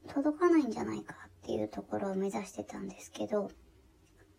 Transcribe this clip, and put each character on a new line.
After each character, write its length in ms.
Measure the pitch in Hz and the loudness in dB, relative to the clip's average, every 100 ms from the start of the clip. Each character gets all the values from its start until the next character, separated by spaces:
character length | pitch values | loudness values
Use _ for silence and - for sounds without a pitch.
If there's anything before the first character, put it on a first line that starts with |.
| - | -6
届 320 | 285 294 302 | 0 2 4
か 100 | 349 | 6
な 80 | 330 | 6
い 80 | 247 | 6
ん 60 | |
じ 80 | 220 | 0
ゃ 40 | |
な 120 | 220 214 | -4 -4
い 80 | |
か 100 | - - - | -8 -14 -18
っ 20 | - - | -12 -4
て 80 | |
い 100 | - | -2
う 40 | 214 | -2
と 160 | - | -4
こ 160 | 190 208 | -6 -2
ろ 140 | 202 | -2
を 20 | 190 | 0
目 100 | 196 | -2
指 180 | 208 196 | -2 -6
し 60 | |
て 100 | - | -8
た 160 | 196 202 | -10 -8
ん 80 | 196 | -10
で 120 | - | -10
す 120 | - | -14
け 160 | - 214 | -8 0
ど、 240 | 208 202 - - - - _ _ - - | 0 0 -6 -20 -20 -20 _ _ -20 -20